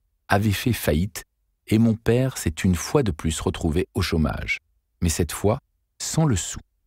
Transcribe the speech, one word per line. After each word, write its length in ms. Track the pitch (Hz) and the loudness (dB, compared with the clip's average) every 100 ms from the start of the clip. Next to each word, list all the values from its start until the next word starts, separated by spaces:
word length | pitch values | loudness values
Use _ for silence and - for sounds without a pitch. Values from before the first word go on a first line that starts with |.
| _ _ - | _ _ -2
avait 220 | 101 107 | 0 2
fait 220 | 98 - | 0 0
faillite 520 | 107 - 78 101 - - _ _ _ - | -2 0 0 0 -6 -16 _ _ _ 0
et 100 | 107 | 4
mon 180 | 117 | 4
père 440 | 110 - 120 131 - | 2 2 2 0 -2
s'est 100 | - | -4
une 260 | - 95 | 0 0
fois 280 | 87 - 151 | 0 2 2
de 80 | 113 | 2
plus 280 | 80 82 80 | -2 -4 -2
retrouvé 480 | - - 85 78 - | -4 -2 0 0 -2
au 80 | - | -2
chômage, 600 | 92 85 73 - - - - _ _ _ | 0 0 0 -2 -6 -8 -10 _ _ _
mais 80 | 85 | -2
cette 220 | - 85 | 0 -2
fois 260 | - 98 127 - _ _ - | 0 0 0 -4 _ _ -12
sans 240 | - - | -4 0
le 120 | 160 101 | 2 2
sou. 240 | - - - _ | -2 -10 -16 _